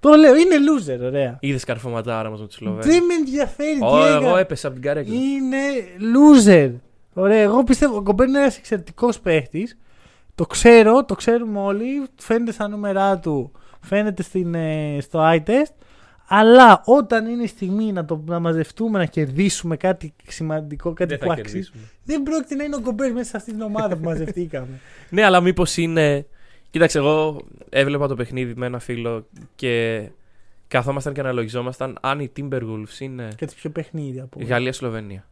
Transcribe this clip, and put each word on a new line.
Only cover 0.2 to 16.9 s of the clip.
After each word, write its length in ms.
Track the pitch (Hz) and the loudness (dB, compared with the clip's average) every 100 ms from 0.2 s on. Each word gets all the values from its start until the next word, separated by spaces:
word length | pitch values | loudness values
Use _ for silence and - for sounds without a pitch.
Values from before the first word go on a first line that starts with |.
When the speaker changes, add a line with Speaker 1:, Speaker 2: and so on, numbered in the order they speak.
| 311 269 | 10 8
Speaker 1:
είναι 180 | 359 311 | 6 4
loser, 420 | 285 294 156 123 | 4 0 -2 -6
ωραία. 320 | 123 139 131 120 | -4 -2 -4 -4
Speaker 2:
Είδες 240 | 139 131 | -4 -4
καρφωματάρα 640 | - 117 123 117 110 113 110 | -4 -8 -6 -8 -6 -6 -6
μας 100 | 107 | -10
με 60 | 107 | -16
τους 80 | |
Σλοβαίνους. 320 | - 110 - - | -12 -10 -4 2
Speaker 1:
Δεν 180 | 339 | 2
με 100 | 349 | 2
ενδιαφέρει 640 | 339 277 277 285 - 294 294 | -2 -2 -4 -6 -4 -6 -2
τι 60 | |
Speaker 2:
Ω, 200 | 233 302 | 2 4
Speaker 1:
έκανε. 220 | 311 302 262 | 4 4 2
Speaker 2:
εγώ 100 | 180 | 0
έπεσα 300 | 185 143 147 | 0 -6 -10
από 100 | 127 | -8
την 100 | 139 | -6
καρέκλα. 280 | 147 202 | -6 -4
Speaker 1:
Είναι 440 | 233 269 277 262 269 277 269 185 180 220 | -4 -4 -4 -4 -4 -4 -6 -10 -8 0
loser. 560 | 247 302 277 208 175 135 123 _ _ _ | 6 10 10 8 6 4 -4 _ _ _
Ωραία, 260 | - 196 214 | -2 0 2
εγώ 240 | 208 233 | 2 2
πιστεύω, 320 | 247 254 294 214 | 0 2 0 0
ο 60 | |
Γκομπέρ 260 | 196 202 262 | -2 0 2
είναι 100 | 269 | 2
ένας 180 | 277 - | 0 -2
εξαιρετικός 640 | - 208 165 - 240 - | -8 -8 -8 -4 -4 -2
παίχτης. 580 | - 160 127 - 233 - - _ _ _ _ | -2 -2 -2 -10 -10 -14 -20 _ _ _ _
Το 120 | - 165 | -8 -6
ξέρω, 580 | - 233 233 220 247 | 4 8 8 8 4
το 100 | - | 2
ξέρουμε 440 | 190 - 233 233 202 | -4 -2 -2 -2 -6
όλοι. 460 | 196 202 240 285 269 _ | -4 -4 -6 -8 -10 _
Φαίνεται 360 | - 226 233 | -4 -2 -2
στα 160 | 220 208 | -6 -8
νούμερά 500 | 208 208 196 196 190 | -8 -6 -2 0 -2
του, 340 | 165 147 127 - - - | -4 -6 -6 -14 -20 -20
φαίνεται 420 | - 202 214 202 | -4 -2 -2 -6
στην, 320 | 185 190 175 | -8 -6 -4
ε, 440 | 170 160 156 151 143 | -4 -4 -4 -6 -6
στο 200 | 143 165 | -6 0
eye 200 | 160 165 156 | 2 2 0
test. 260 | 247 302 _ _ _ _ _ _ | -2 -2 _ _ _ _ _ _
Αλλά 540 | 202 220 254 240 190 | 2 8 10 10 8
όταν 420 | - | 6